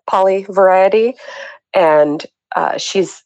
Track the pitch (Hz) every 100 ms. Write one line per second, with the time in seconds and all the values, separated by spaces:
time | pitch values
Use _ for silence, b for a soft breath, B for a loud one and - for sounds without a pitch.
0 | - 190 190 196 196 190 190 185 190 214
1 | 226 262 B B B B _ 190 165 151
2 | 151 151 - _ _ - - - - 190
3 | 170 -